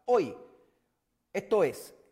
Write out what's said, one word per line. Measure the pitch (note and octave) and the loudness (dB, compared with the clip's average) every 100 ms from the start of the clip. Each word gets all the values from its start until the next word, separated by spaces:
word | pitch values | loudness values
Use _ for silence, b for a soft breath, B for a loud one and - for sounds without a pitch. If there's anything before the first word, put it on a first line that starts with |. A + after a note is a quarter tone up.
| - | 0
hoy. | A#3+ C3 - - - _ _ _ _ _ _ _ | 2 2 -6 -20 -20 _ _ _ _ _ _ _
Esto | G3 G3 G#3+ | -8 0 2
es | D3+ - - - _ | 0 -2 -18 -20 _